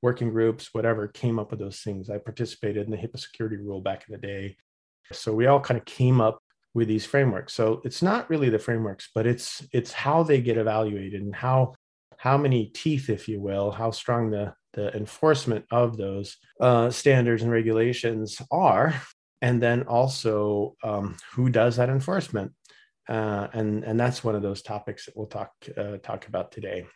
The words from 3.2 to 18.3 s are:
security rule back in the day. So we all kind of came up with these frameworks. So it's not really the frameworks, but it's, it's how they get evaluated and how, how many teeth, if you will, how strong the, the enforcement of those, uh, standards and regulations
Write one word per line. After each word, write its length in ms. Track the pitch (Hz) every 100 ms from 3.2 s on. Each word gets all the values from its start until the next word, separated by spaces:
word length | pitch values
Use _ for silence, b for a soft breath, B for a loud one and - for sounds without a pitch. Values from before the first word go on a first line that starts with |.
security 380 | - - 110 104
rule 240 | 104 95
back 240 | 95 98 -
in 60 |
the 140 | 104 98
day. 240 | 98 98 95 _ _ _ _ _
So 220 | - -
we 120 | 110 123
all 140 | 139
kind 200 | 139 120
of 60 | -
came 340 | - 127 127
up 220 | 110 110 _ _ _
with 140 | 117 113
these 180 | 110 -
frameworks. 480 | 143 135 95 -
So 280 | - 110 113
it's 180 | 131 -
not 280 | 180 220 -
really 200 | 160 135
the 160 | 110 -
frameworks, 420 | 117 107 95 -
but 140 | - 113
it's, 380 | 123 - - 139
it's 200 | 127 120
how 320 | - 135 156
they 160 | 165 139
get 160 | 117 113
evaluated 640 | 110 110 110 104 98 98
and 140 | 101 101
how, 400 | 127 131 127 - _ _ _ _
how 200 | 127 139
many 300 | 147 127 107
teeth, 420 | - - 147 135
if 180 | 104 -
you 120 | 107
will, 300 | 98 98 101
how 200 | 101 113
strong 400 | 110 - 120 113
the, 220 | 107 101 - _
the 220 | - 104 110
enforcement 680 | 107 - 160 143 - 110 -
of 260 | 120 123 110
those, 400 | 98 98 101 - b _
uh, 300 | 127 120 117
standards 540 | 123 147 131 120 113
and 80 | 113
regulations 920 | 117 113 110 120 123 117 110 107